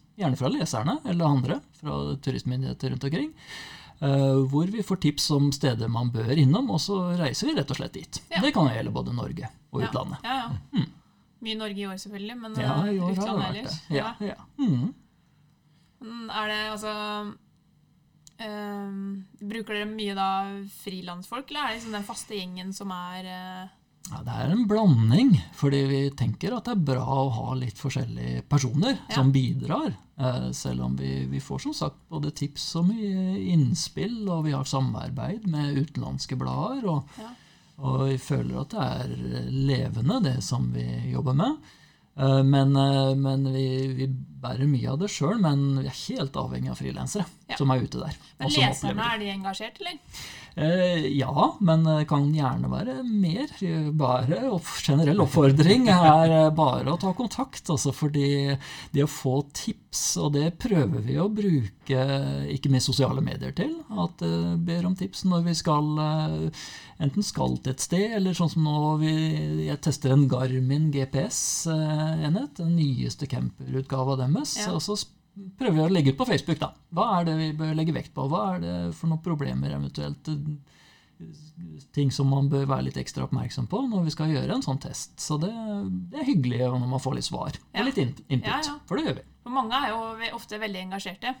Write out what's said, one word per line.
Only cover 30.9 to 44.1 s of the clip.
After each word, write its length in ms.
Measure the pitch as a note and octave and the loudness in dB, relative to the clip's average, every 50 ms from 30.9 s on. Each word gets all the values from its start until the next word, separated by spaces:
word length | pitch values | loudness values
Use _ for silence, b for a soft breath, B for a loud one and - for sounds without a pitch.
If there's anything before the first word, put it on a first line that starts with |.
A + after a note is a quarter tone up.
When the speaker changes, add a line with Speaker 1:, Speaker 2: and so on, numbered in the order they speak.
| C3 | -2
Speaker 1:
vi, 280 | C3 C3+ C3+ - C3+ C3 | -2 -2 -4 -2 -4 -4
vi 120 | - C2+ C3+ | -4 -4 -6
får 200 | - - C3+ C3 | -6 -6 -8 -6
som 100 | - C#4+ D#4 | -6 -6 -4
sagt 220 | - - D3 - - _ _ | -4 -6 -6 -6 -10 _ _
både 220 | E3 D3+ D3 D3+ | -6 -6 -4 -6
tips 440 | - - D3 C#3+ - - - - - | -4 -4 -6 -6 -6 -8 -8 -4 -2
og 100 | E3 F3 | 2 2
mye 540 | F#3 A3+ A3+ G#3 G3+ F#3+ F#3+ F#3 F#3 F#3+ G3+ F#3+ F#3 | 2 2 0 -2 -2 -2 -2 -2 -2 -2 -2 0 2
innspill, 760 | F3 D#3 C3+ A#2 E3+ - - - - - E3 A3+ A#3+ A3 G#3 F#3+ | 4 4 4 4 2 -2 -4 -6 -4 -4 -4 -4 -4 -4 -2 -2
og 160 | E3+ D#3+ D#3 | -2 0 0
vi 80 | D3+ | 0
har 100 | C#3 C#3 C3+ | -2 -2 -2
samarbeid 840 | - C#3 C3+ C3+ A#2+ A2+ A#2 B2 C3 B2+ B2 A#2+ C3+ G3+ A3 A3 F3+ | -2 0 0 0 0 -2 -4 -6 -6 -6 -6 -6 -6 -6 -4 -4 -2
med 260 | D#3 D3 D3 C#3+ C#3+ | -2 0 -2 0 0
utenlandske 640 | C3+ D3 - - B2 A#2 C3+ C3+ C3+ - - C3+ B2+ | -2 -2 -2 -4 -6 -6 -6 -6 -6 -6 -6 -6 -4
blader, 480 | C3 B2+ C3 C3+ D#3 B3 C4+ C#4 A3+ | -4 -2 -2 -2 -4 -4 -4 -4 -2
og, 180 | F#3 D#3 C3+ - - - - | 0 -2 -2 -4 -6 -14 -18
Speaker 2:
Ja. 120 | A3 A#3+ B3+ B B B B B B B B C#3+ | -16 -16 -18 B B B B B B B B -6
Speaker 1:
og 300 | C3+ C3 C3 C3 C3+ C3+ | -4 -2 0 0 0 0
vi 80 | C3 | 0
føler 440 | C3 - - C#3+ B2+ A#2+ B2+ B2 B2+ | -2 -2 -2 -2 -2 -2 -2 -4 -6
at 80 | C#3 - | -6 -6
det 100 | - G#3 | -4 -4
er 720 | C3+ B2+ B2 B2 B2+ B2 B2 B2 B2 A#2+ A#2+ B2 B2 B2+ | -2 -2 -2 -4 -6 -6 -6 -6 -6 -6 -6 -6 -4 -4
levende, 720 | C3 C3+ C3+ C#3 C3 B2 B2 A#2+ - A#2 A#2+ D3 A#3+ C#4 | -2 0 2 2 2 2 0 -2 -2 0 0 2 2 2
det 200 | F#3+ C3+ B2 B2 | 2 2 0 -2
som 280 | - - B2+ B2+ B2+ B2 | -2 -2 -2 0 0 -2
vi 380 | B2 A#2+ A#2+ A#2+ A#2+ A#2+ A#2+ B2+ | -2 -2 -4 -4 -4 -4 -4 -2
jobber 220 | B2 B2 - C3 B2+ | -2 0 0 2 2
med. 220 | C#3+ G#3 C4+ D#4 B B B B B B B B B B B _ | 2 2 2 0 B B B B B B B B B B B _
Eh, 260 | C#3+ C3+ C3+ C3+ C3+ C3+ | 0 2 4 6 6 6
men, 320 | C3+ C#3+ C#3 C3+ C#3 C#3 | 6 6 6 6 6 6
eh, 380 | C3+ C#3 C#3 C#3 C3+ C3+ C3+ C3+ | 6 4 4 4 4 4 4 2
men 280 | C3+ C3+ C3+ C3+ C3+ C3+ C3+ | 2 2 2 2 0 0 0
vi, 360 | C3 C3+ C3+ C3 C3 C3 C3+ C3+ | 0 0 0 0 0 -2 -2 -2
vi 140 | C3 C3 C3+ | -2 -2 -2
bærer 600 | C3+ | -2